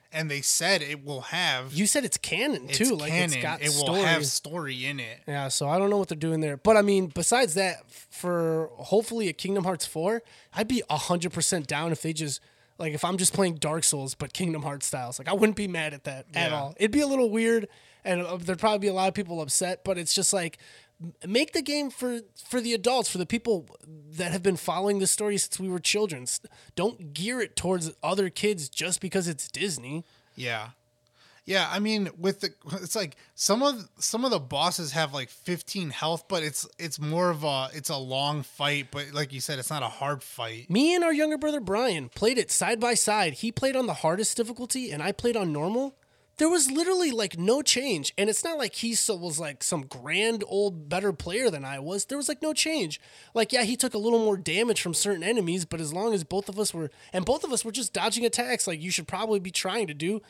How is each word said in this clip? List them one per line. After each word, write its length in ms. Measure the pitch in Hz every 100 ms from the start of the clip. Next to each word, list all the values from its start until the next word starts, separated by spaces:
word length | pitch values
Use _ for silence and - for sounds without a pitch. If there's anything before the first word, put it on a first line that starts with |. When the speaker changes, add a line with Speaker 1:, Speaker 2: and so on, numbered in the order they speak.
| _
Speaker 1:
and 180 | 160 160
they 120 | 143
said 400 | 127 - 170 196
it 240 | 143 147 139
will 160 | 135
have 520 | - 165 170 131 131
Speaker 2:
You 140 | 147 208
said 160 | 302
it's 140 | 240 -
canon, 500 | - 208 269 196 131
Speaker 1:
it's 100 | 143
Speaker 2:
too. 180 | 247 190
Like, 160 | 151
Speaker 1:
canon. 220 | 165 175
Speaker 2:
it's 80 | 135
got 200 | 120 -
Speaker 1:
It 80 | 147
will 160 | 143 139
Speaker 2:
story. 160 | 196
Speaker 1:
have 240 | 180 165 143
story 600 | - 147 170 147 127 131
in 140 | 139
it. 220 | 113 117 -
Speaker 2:
Yeah, 200 | 143 135
so 220 | - 143
I 80 | 175
don't 120 | 202
know 80 | 202
what 120 | 185
they're 80 | 160
doing 240 | 160 160
there. 160 | 156 139
But, 200 | 208 214
I 40 |
mean, 260 | 202 196 185
besides 460 | 175 170 240 233
that, 240 | 160 190 170 -
f-, 200 | - -
for 580 | - 180 175 165 160 160 -
hopefully 540 | 131 202 226 233 202
a 40 |
Kingdom 300 | 147 190 196
Hearts 220 | 180 175 -
four, 360 | 156 175 226 - - -
I'd 140 | - 220
be 160 | 247 -
a 80 | 156
hundred 340 | - 175 170
percent 320 | 170 - 180 143
down 260 | 147 165
if 100 | 156
they 120 | 160
just, 280 | 156 151 135 - _ _ -
like, 160 | 160
if 120 | 147 175
I'm 120 | 185
just 160 | 185
playing 220 | - 190 160
Dark 280 | 147 160
Souls, 300 | - 147 135
but 200 | - 147
Kingdom 300 | - 185 156
Hearts 240 | 143 143 -
styles. 300 | 139 120 123
Like, 120 | 135
I 40 |
wouldn't 240 | 190 220 214
be 100 | 208
mad 260 | 170 151
at 100 | 143
that 220 | - 135 - 170
at 160 | 165
Speaker 1:
Yeah. 60 | 151
Speaker 2:
all. 180 | 139 -
It'd 140 | 214
be 100 | 269
a 60 | 285
little 220 | 269 233
weird, 400 | 220 226 226 202 - - -
and, 180 | 196 180
uh, 140 | 175 180
there'd 240 | 175 180
probably 200 | 214 208
be 80 | 202
a 60 |
lot 140 | 190 190
of 60 |
people 280 | 196 175 170
upset, 440 | 147 - 180 180 190
but 120 | 180
it's 160 | 165
just 200 | - 180
like, 240 | 196 170 - - - - _
m-, 120 | 170 - 180
make 280 | 226 302
the 80 | 339
game 280 | 269 294 277
for, 300 | - 247 233 214 - -
for 100 | 247
the 140 | 233
adults, 360 | 233 226 254 214
for 80 | 180
the 80 | 180
people 420 | 233 233 196 143 - 156 156 147
that 180 | 156 175
have 120 | 180
been 140 | 185 180
following 420 | - 170 202 202
the 80 | 190
story 300 | - 214 202
since 220 | - -
we 100 | 190
were 100 | 180
children. 440 | - 208 214 143
S-, 180 | 123 - - - - -
don't 380 | 196 233 160
gear 260 | 143 196 254
it 160 | 196 -
towards 360 | 175 185 160 -
other 260 | 151 196 190
kids 380 | - 208 190 143
just 320 | - 165 175
because 280 | 190 190 175
it's 200 | 151 -
Disney. 560 | - 196 143 123 156 165 _ _ -
Speaker 1:
Yeah. 340 | 123 113 110 - _ _ _ _ _ _ -
Yeah, 220 | 190 170
I 80 | 180
mean, 300 | 214 214 185 165
with 220 | 185 196
the, 100 | 190 - 151
it's 220 | 190 180 220
like 200 | 170 - -
some 300 | - - 220
of, 260 | 277 247 180 _
some 260 | - 226 254
of 60 |
the 80 | 202
bosses 520 | 131 143 170 175 156
have, 200 | 151 156
like, 160 | 143 123
fifteen 600 | - - 175 - 196 160
health, 360 | 123 156 165 -
but 160 | 185
it's, 240 | 151 139 - -
it's 220 | 170 139
more 320 | 151 165 180
of 120 | 160
a, 260 | 151 135 131
it's 160 | 151 139
a 80 | 143
long 460 | 131 131 143 147
fight, 440 | 135 - 143 147 127
but 200 | 143 143
like 220 | 147 143
you 60 | 135
said, 180 | - 139
it's 140 | 123
not 100 | 151
a 60 | 120
hard 340 | - 139 143
fight. 480 | - - 113 113 127
Speaker 2:
Me 240 | 190 311
and 100 | 359
our 100 | 339
younger 260 | 294 311 302
brother 200 | 302 294
Brian 500 | 190 202 254 170 123
played 280 | - 214 254
it 140 | -
side 280 | - 180 226
by 140 | 240
side. 400 | 226 - 214 175
He 180 | 131 226
played 240 | - 269 262
on 120 | 240
the 80 | 160
hardest 420 | 160 180 220 -
difficulty, 540 | 226 233 247 262 247
and 100 | 147
I 100 | 160
played 240 | 196 240 226
on 160 | 180
normal. 440 | 147 160 233 269 - _ _ _ -
There 120 | 311
was 220 | 349 269
literally, 400 | 277 339 370 339
like, 260 | 233 202 170
no 240 | 185 269
change, 540 | 294 254 277 175 135 -
and 100 | 208
it's 160 | 208
not 140 | 339 320
like 160 | 226 -
he 200 | 233 220
so, 200 | - 190
was, 240 | 175 151
like, 240 | 160 135
some 200 | - 170
grand 600 | 135 127 127 175 220 226 196
old 420 | 196 202 170 147
better 240 | 175 202
player 380 | 165 170 202 254
than 120 | 151
I 140 | 135 139
was. 280 | 143 196 -
There 120 | 285
was, 100 | 285
like, 140 | 294
no 100 | 311
change. 480 | 311 311 311 165 147 - - - 226
Like, 180 | 220
yeah, 80 | 247
he 140 | 208 240
took 180 | 254
a 60 | 220
little 180 | 214 233
more 200 | 220 196
damage 440 | 156 170 233 214
from 140 | 175 160
certain 260 | 202 185
enemies, 440 | 175 233 170 185 165
but 140 | 165
as 140 | 156
long 220 | 165 226 208
as 80 |
both 260 | 156 190 202
of 80 | 190
us 160 | 208
were, 160 | 165 151 - -
and 120 | 185 180
both 180 | 294
of 80 | 330
us 120 | 240
were 80 | 226
just 220 | 220 226
dodging 320 | 190 208 220 240
attacks 400 | 233 240 226 -
like 160 | 160
you 80 | 175
should 180 | 175 160
probably 320 | 185 220 208
be 120 | 185
trying 340 | - 190 214 190
to 80 |
do 260 | 147 165 214 -